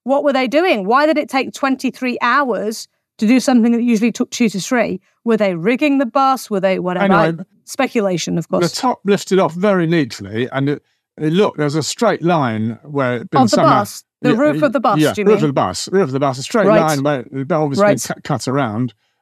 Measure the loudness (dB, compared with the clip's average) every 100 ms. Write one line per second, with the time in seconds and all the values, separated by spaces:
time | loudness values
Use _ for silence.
0 | -2 0 0 0 0 2 2 2 2 2
1 | 2 2 -2 -4 -4 -2 -2 -2 -4 -4
2 | -6 -2 0 0 0 -2 -4 -8 -12 _
3 | _ -2 2 4 4 4 4 2 2 2
4 | 0 -2 -4 -2 -2 -2 -2 -2 -2 -4
5 | _ _ -2 0 0 0 -2 0 0 0
6 | 0 0 0 0 -4 -2 0 0 -2 0
7 | 2 4 2 -2 -10 _ -10 -4 -2 0
8 | 0 -2 -2 -4 -2 -2 -2 -2 -4 -2
9 | 0 0 2 2 2 0 0 2 2 0
10 | 0 -6 -8 -6 -4 -2 -2 -4 _ _
11 | _ -6 -2 0 0 0 -2 -2 -4 -2
12 | 0 0 0 0 0 -2 -4 -6 -8 -4
13 | -2 -2 -2 0 2 4 4 2 0 -8
14 | -20 _ 0 2 2 2 0 0 0 2
15 | 2 2 2 2 2 0 -2 -4 -2 0
16 | 0 0 -2 -2 -2 2 4 4 2 0
17 | 0 -2 -6 -8 -2 -2 0 2 0 0
18 | -6 -8 -6 -4 -2 -2 -2 -2 -6 -8
19 | _ _